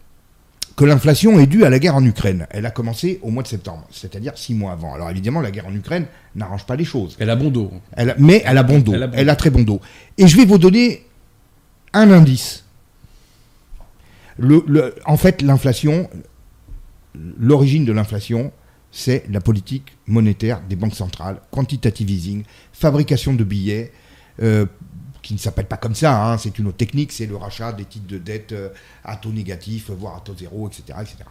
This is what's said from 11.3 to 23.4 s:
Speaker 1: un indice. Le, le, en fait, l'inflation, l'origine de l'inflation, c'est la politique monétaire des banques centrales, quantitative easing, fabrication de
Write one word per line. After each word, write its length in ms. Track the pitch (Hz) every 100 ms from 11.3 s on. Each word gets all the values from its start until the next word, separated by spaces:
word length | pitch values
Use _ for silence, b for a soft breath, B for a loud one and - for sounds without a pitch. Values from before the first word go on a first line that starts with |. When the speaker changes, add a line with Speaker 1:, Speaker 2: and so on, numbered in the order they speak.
| _ _ _ _ _ _
Speaker 1:
un 180 | 202 214
indice. 540 | 185 147 127 - - _ _ _ _ _ _ _ _ _ _ _ - - _ b b b b
Le, 280 | 127 156 160
le, 300 | 147 127 - -
en 100 | 151
fait, 260 | - 139
l'inflation, 680 | 143 135 139 120 151 160 180 82 - _ _ _ - - - _ _ - 82 -
l'origine 460 | 117 147 139 156
de 80 | 123
l'inflation, 580 | 107 104 104 - 117 139 - b b b
c'est 340 | - 131 127 -
la 100 | 101
politique 520 | 113 104 - 131 - _ -
monétaire 520 | 113 110 95 113 104 90
des 60 |
banques 220 | 92 107 -
centrales, 440 | 90 - 90 98 _
quantitative 580 | 131 135 131 113 - 101
easing, 320 | 95 85 101 107 b b
fabrication 600 | _ 160 143 147 143 143
de 120 | 127